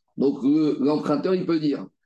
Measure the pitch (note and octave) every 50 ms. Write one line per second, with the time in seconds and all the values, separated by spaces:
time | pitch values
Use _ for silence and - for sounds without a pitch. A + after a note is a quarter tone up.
0 | _ _ _ - B2 C#3+ C#3+ C#3 - C#3 D3 D#3 D#3 D3 - - B2+ C#3+ D3+ D3
1 | D3 - D3 C#3 - F#3 F#3+ F#3 - - E3+ D#3+ D3+ C#3+ C3 - G2 - _ _
2 | _